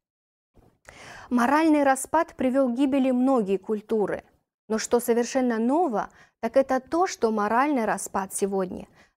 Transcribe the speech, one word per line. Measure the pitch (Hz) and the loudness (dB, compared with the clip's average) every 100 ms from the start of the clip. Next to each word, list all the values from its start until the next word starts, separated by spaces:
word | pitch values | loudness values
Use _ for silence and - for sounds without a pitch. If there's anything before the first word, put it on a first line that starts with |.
| _ _ _ _ _ _ _ _ - - - - - | _ _ _ _ _ _ _ _ -20 -20 -20 -20 -4
Моральный | 247 240 294 320 294 | 0 2 2 4 4
распад | 277 262 - 311 339 - | 4 2 0 -2 -2 -2
привёл | 254 262 262 | 0 2 0
к | 240 | 0
гибели | 285 277 262 | 0 2 2
многие | 247 254 262 190 196 | 2 2 2 0 -2
культуры. | - 214 - 220 185 - - _ _ _ - | -2 -6 -2 -2 0 -4 -10 _ _ _ -6
Но | 220 | -6
что | - 240 | 0 0
совершенно | 240 233 240 269 254 220 | 2 0 0 0 0 0
ново, | 233 302 349 202 - - _ _ | 0 2 0 -2 -6 -12 _ _
так | 226 269 | 0 0
это | 262 262 | 2 -2
то, | 262 330 - | -2 -2 -2
что | - 226 | 0 -2
моральный | 220 302 226 285 277 208 | 0 0 0 2 0 -2
распад | 185 - 196 190 | -4 -4 -6 -6
сегодня | - 196 196 185 - - _ _ | -4 -2 -2 -4 -8 -14 _ _